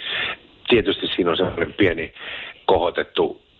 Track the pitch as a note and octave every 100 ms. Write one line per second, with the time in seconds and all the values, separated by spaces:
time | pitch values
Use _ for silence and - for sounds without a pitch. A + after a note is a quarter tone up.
0 | - - - - - - - A#2+ G2 F2+
1 | - - F2 D#2+ F2+ - - - G2 E2
2 | D#2 - - - - - - F#2+ E2+ E2
3 | D#2 - D#2+ - _ _